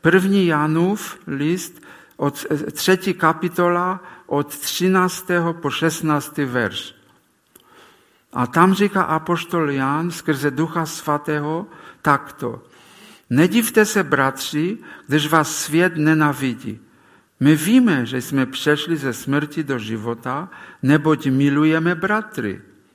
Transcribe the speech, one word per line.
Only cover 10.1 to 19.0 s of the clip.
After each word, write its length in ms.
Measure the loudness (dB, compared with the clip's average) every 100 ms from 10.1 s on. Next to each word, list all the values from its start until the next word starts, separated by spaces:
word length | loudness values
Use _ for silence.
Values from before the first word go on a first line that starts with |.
skrze 400 | -6 -4 -2 -2
Ducha 360 | -2 -2 -2 -4
Svatého 800 | -6 -2 -2 -2 -4 -4 -6 -8 -18 -20 -4
takto: 600 | 0 0 0 -10 -10 -10 -18 _ -20 -20 -20 -20 _
„Nedivte 540 | 2 4 4 2 2 2
se, 160 | 2
bratři, 760 | 0 2 2 -2 -6 -4 -4 -6 -12 -20 -2
když 240 | 0 2
vás 260 | 2 2 -4
svět 400 | 0 2 2 2
nenávidí. 840 | 2 4 2 0 -4 -4 -8 -12 -16 _ _ _ _ _
My 140 | 4 4
víme, 500 | 6 4 6 2 0
že 120 | -6
jsme 280 | -4 -2 -2
přešli 500 | -2 0 0 0
ze 160 | -4